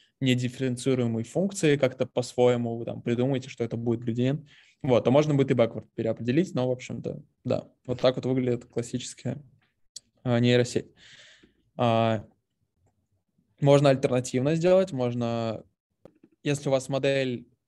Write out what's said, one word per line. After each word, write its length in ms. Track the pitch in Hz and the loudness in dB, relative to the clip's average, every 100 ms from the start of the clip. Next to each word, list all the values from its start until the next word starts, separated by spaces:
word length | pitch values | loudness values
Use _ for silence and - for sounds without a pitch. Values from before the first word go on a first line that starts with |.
| _ - | _ -4
недифференцируемой 1040 | 131 123 123 127 131 123 135 127 117 113 | 0 0 -2 -4 -6 -4 -2 0 0 -4
функции 520 | 113 156 196 - 156 143 | -4 -4 -4 0 2 2
как-то 300 | 131 - 127 | 0 -2 -4
по-своему, 680 | - 123 - 123 120 117 117 | -4 -4 2 2 2 -2 -6
вы 60 | 117 | -8
там 160 | 117 | -8
придумаете, 480 | 120 120 131 131 123 | -4 0 0 -2 -6
что 140 | - | -8
это 120 | 117 117 | -6 -4
будет 240 | 117 117 | -2 -2
градиент, 440 | 120 117 127 151 - - _ _ | -2 -2 0 -2 -8 -20 _ _
вот, 220 | 147 - | 2 2
то 60 | 120 | 6
можно 220 | 139 151 | 4 4
будет 160 | 139 135 | 2 2
и 20 | |
бэквард 320 | 120 113 110 - | 2 2 -2 -10
переопределить, 600 | - 110 110 117 139 185 | -6 -4 -4 0 0 0
но, 140 | 127 127 | -2 -2
в 40 | |
общем-то, 500 | 123 - 120 117 - - _ | -4 -8 -10 -8 -10 -14 _
да, 240 | 123 - - _ - | -4 -4 -6 _ -8
вот 140 | 127 | -2
так 160 | 131 131 | 0 0
вот 100 | 127 | -2
выглядит 400 | 131 123 120 - | 0 0 -4 -6
классическая, 760 | - 123 127 - - 123 143 - _ _ _ _ - _ _ | -8 -6 -8 -10 -10 -10 -10 -12 _ _ _ _ -20 _ _
а, 160 | 127 120 | -2 2
нейросеть. 480 | 120 123 123 - - _ - - - _ _ _ _ - | 4 4 2 -2 -6 _ -20 -20 -20 _ _ _ _ -2
А, 480 | 120 113 113 110 98 _ _ _ _ _ _ _ _ _ _ _ _ _ | 2 2 2 -2 -6 _ _ _ _ _ _ _ _ _ _ _ _ _
можно 300 | 143 143 143 | 4 6 6
альтернативно 640 | 131 135 123 123 127 139 | 4 2 0 -2 -2 0
сделать, 380 | 165 175 185 190 | 0 4 4 2
можно, 720 | 135 123 120 117 117 113 107 - _ _ _ _ _ _ _ | -2 -4 -2 -2 -2 -4 -6 -12 _ _ _ _ _ _ _
если 260 | 147 143 143 | -4 -4 0
у 40 | |
вас 160 | 135 127 | -2 0
модель 580 | 135 139 135 131 120 - _ | -2 0 0 -2 -4 -10 _